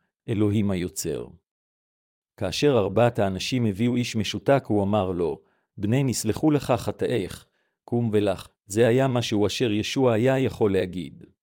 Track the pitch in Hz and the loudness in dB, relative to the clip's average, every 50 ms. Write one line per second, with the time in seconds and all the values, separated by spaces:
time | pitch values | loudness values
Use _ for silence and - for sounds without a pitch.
0 | _ _ _ _ _ - 117 101 107 104 101 113 101 101 98 90 85 90 - - | _ _ _ _ _ -6 -2 0 2 2 2 2 0 0 0 -2 -4 -4 -6 -6
1 | - 85 73 60 60 60 87 85 _ _ _ _ _ _ _ _ _ _ _ _ | -6 -6 -6 -6 -8 -12 -16 -20 _ _ _ _ _ _ _ _ _ _ _ _
2 | _ _ _ _ _ _ _ - 104 92 - - 143 147 135 117 98 92 95 107 | _ _ _ _ _ _ _ -6 -6 -6 -2 0 2 4 4 4 2 2 2 2
3 | 120 120 - - 104 98 92 92 - - 131 127 120 110 95 90 117 123 127 123 | 2 2 2 0 0 -2 -2 -4 -6 -4 -2 0 0 0 0 0 -2 0 0 -2
4 | 120 - - 113 101 - - 101 - - 139 135 131 - 113 104 98 98 104 107 | -2 -2 -4 -4 -4 -4 -6 -2 0 2 2 2 2 0 0 0 0 2 2 0
5 | 95 92 92 85 87 78 71 - - _ _ _ _ _ _ - 98 101 113 135 | 0 0 -2 -2 -2 -2 -4 -6 -10 _ _ _ _ _ _ -6 -2 0 0 0
6 | 139 135 110 - - 110 101 - - 156 147 143 - - 131 107 92 104 104 - | 0 0 -2 -2 -2 -4 -2 0 2 2 2 2 0 0 -2 -2 -2 -4 -4 -4
7 | - - 127 117 92 85 - - - _ _ _ _ _ _ _ _ - - 120 | -2 -2 -2 -2 -4 -4 -8 -14 -18 _ _ _ _ _ _ _ _ -6 -4 -2
8 | 120 117 104 107 101 98 92 87 - - _ _ _ - 98 110 120 117 117 131 | -2 0 2 2 2 2 0 -2 -6 -14 _ _ _ -6 0 2 4 4 4 4
9 | 135 135 120 120 117 - 113 104 104 95 - - 131 117 104 104 104 - - 135 | 2 2 0 -2 -2 0 0 0 0 0 0 0 -2 0 0 -2 -2 -2 0 0
10 | 135 123 113 110 120 127 135 135 135 110 - - 120 104 95 92 95 92 87 92 | 2 2 2 2 2 2 2 2 0 -2 0 0 0 2 2 2 0 -2 -4 -8
11 | 82 69 - - - - _ _ | -10 -10 -12 -18 -20 -20 _ _